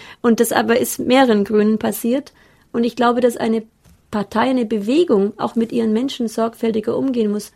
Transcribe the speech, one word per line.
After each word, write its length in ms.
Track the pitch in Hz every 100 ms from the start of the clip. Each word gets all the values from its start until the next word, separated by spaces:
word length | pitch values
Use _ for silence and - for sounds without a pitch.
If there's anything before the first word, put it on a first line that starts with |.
| - -
Und 200 | 240 226
das 120 | 233
aber 260 | - 220 233
ist 200 | - -
mehreren 460 | 240 254 262 214
Gründen 340 | 202 214 208 220
passiert. 540 | 220 202 226 262 302 _ _ _ _
Und 120 | 240
ich 120 | 233 233
glaube, 240 | 240 240
dass 160 | 247 233
eine 260 | 233 220 220 _ _ _ _
Partei, 320 | 214 196 220
eine 240 | 247 262 220
Bewegung 640 | 220 202 285 339 214 202 -
auch 200 | - -
mit 160 | 226
ihren 200 | 240 226
Menschen 360 | 214 262 - 233
sorgfältiger 680 | - 226 226 226 214 220 254
umgehen 340 | 262 247 214
muss, 220 | 208 208